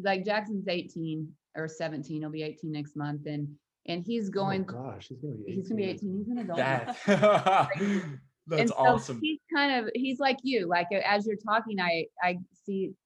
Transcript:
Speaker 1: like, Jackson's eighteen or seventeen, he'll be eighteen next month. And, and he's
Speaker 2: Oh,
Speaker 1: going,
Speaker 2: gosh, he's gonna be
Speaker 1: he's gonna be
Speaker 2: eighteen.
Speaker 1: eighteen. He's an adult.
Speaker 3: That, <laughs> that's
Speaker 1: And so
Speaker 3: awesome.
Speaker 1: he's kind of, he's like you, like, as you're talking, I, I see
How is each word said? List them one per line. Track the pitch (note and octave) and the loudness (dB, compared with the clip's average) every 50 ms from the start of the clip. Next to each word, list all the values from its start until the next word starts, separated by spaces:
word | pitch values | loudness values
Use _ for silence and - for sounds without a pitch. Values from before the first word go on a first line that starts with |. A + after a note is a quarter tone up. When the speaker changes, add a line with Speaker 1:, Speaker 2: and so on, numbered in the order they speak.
Speaker 1:
like, | F#3 G3 F#3+ F#3 F#3 | 0 0 0 2 0
Jackson's | G#3 G#3 G#3+ G#3 G#3+ G#3+ F#3+ - | 0 0 0 -2 -2 -4 -4 -2
eighteen | F#3+ F3 F3 - - - E3+ E3 D#3+ D#3 D#3 D#3 D#3 - _ _ _ _ | -2 -2 -2 -4 -6 -8 -6 -4 -4 -4 -4 -6 -8 -12 _ _ _ _
or | D#3+ D#3+ D#3 | -8 -8 -6
seventeen, | D#3+ - E3 D#3 D#3 D3 D3 - D#3 D3+ | -6 -6 -6 -6 -6 -8 -8 -6 -6 -6
he'll | D3+ D3+ | -6 -6
be | D#3 D#3 | -6 -6
eighteen | D#3 D3+ D3+ - - D#3 | -6 -6 -8 -8 -8 -6
next | D3+ D3 D3 D3 - | -6 -6 -6 -8 -8
month. | D3+ D3 D3 D3 D3 D3 | -6 -4 -4 -4 -6 -6
And, | D3+ D3 D3 D3 D3 D3 - _ _ _ _ _ | -6 -6 -4 -6 -6 -10 -14 _ _ _ _ _
and | - E3+ F3 | -6 -6 -6
he's | F3 G3+ A#3 A#3 G#3 F#3+ | -4 -4 -4 -2 -2 -2
Speaker 2:
Oh, | |
Speaker 1:
going, | F3 G3 G3 F#3+ G3 F#3+ F#3+ | -2 -2 0 0 0 -2 -2
Speaker 2:
gosh, | - - A#2+ C3+ C3 - F2+ - - | -4 -6 -8 -8 -10 -10 -12 -14 -14
he's | C3 - | -12 -10
gonna | D3 D3 A#2 | -8 -8 -8
be | A2 G2+ F#3+ | -8 -8 -6
Speaker 1:
he's | F3 F#3+ F#3 - | -6 -6 -4 -4
gonna | A3 | -2
be | G#3 G3 | -2 -2
Speaker 2:
eighteen. | F#3 F3 - G#3 F#3+ | -2 -2 -4 -4 -4
Speaker 1:
eighteen. | F#3 G3+ | -4 -4
He's | G#3 A3+ | -4 -4
an | B3 A#3+ | -4 -4
adult. | G#3+ F3+ E3+ - | -4 -4 -2 0
Speaker 3:
That, | B2+ C3+ C3+ B2 A#2 A#3+ A#3+ - - | 2 2 2 0 -2 -4 -8 -2 2
<laughs> | G3+ G3+ - G#3 G#3 G3+ D#3+ - F#3 G3 F3+ C#3 C3+ D3 D#3+ G3+ G3+ G3+ F3+ F3 D3 C#3 - - _ _ _ _ D#3 | 4 6 6 8 6 6 6 6 6 6 6 4 4 0 0 0 0 0 0 -2 -4 -10 -12 -14 _ _ _ _ -2
that's | E3 A3 | 0 2
Speaker 1:
And | A#3 A3+ | 2 2
so | - | 4
Speaker 3:
awesome. | - - B3+ A#3+ A3 - - B3 A3+ | 6 6 8 6 6 2 -2 -6 -4
Speaker 1:
he's | D#4 D#4 D#4 - _ _ E4+ | -4 -4 -4 -6 _ _ 0
kind | C#4+ C#4+ C#4+ C4 B3 A3 | 2 4 4 2 2 0
of, | G#3 - | 0 -2
he's | B3+ C4+ C4 B3+ C4 | 0 0 0 0 2
like | C#4 C4+ B3+ C4 | 2 2 2 2
you, | - C#4 C4 G#3+ F3+ | 0 0 0 2 2
like, | E3+ - - A#3 A#3 | 4 2 2 2 2
as | G3+ F#3+ - G3 G#3 G#3 G3+ | 0 0 4 4 2 2 2
you're | A3 G3+ | 0 -2
talking, | G#3+ A3 G#3+ G#3+ A3+ A3 A3+ G#3 F#3+ | -2 0 2 2 2 2 0 -2 0
I, | F3+ F3 E3+ E3 D#3 - _ - | 2 2 2 0 0 -4 _ -2
I | F3+ F3+ F3+ F3+ F#3 - _ _ _ | 0 0 0 -2 -6 -12 _ _ _
see | G#3 G3 F#3+ F#3 - - - _ | -4 -2 -2 -2 -4 -6 -12 _